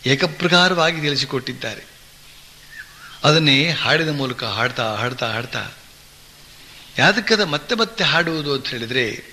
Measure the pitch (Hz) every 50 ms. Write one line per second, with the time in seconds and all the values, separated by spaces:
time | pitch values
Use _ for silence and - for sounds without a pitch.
0 | - 127 139 139 185 165 156 - 175 170 180 175 180 185 185 170 160 165 170 160
1 | 147 147 143 131 143 131 147 127 - - 123 127 123 113 104 - - - - -
2 | - - - - - - - - - - - - - - - - - - - -
3 | - - - - - 143 151 165 156 147 135 135 151 170 156 123 - 117 143 160
4 | 165 156 147 143 135 127 123 - 123 110 98 107 117 123 123 - 117 110 107 104
5 | 113 123 123 123 123 113 110 113 120 123 - 120 101 - - - - - - -
6 | - - - - - - - - - - - - - - - - - - - -
7 | 127 170 202 233 208 - 226 208 208 160 143 147 - - 240 220 226 - - -
8 | 185 139 135 165 170 170 160 160 147 143 139 135 135 - 131 120 117 113 123 131
9 | 123 107 101 - - -